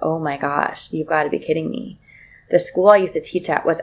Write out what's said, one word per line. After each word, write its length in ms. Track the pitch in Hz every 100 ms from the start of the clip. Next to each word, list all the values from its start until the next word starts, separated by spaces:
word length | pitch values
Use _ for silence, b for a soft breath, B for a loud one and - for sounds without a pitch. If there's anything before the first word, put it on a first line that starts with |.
"Oh 160 | 160 160
my 180 | 151 139
gosh, 520 | 143 143 - - -
you've 140 | 160 156
gotta 240 | 156 147
be 80 | -
kidding 320 | - 156 156
me." 280 | - - - b b b b -
The 80 | 175
school 300 | - - 190
I 80 | 208
used 180 | 185
to 60 | 160
teach 280 | - 180 -
at 160 | 147
was 160 | - 160